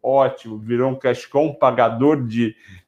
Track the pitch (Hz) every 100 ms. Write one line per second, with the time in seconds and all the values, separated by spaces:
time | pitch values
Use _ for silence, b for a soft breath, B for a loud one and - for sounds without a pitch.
0 | 123 135 131 - 117 107 110 120 131 131
1 | 131 123 - 139 156 - 131 120 113 117
2 | 143 151 120 117 113 - b 90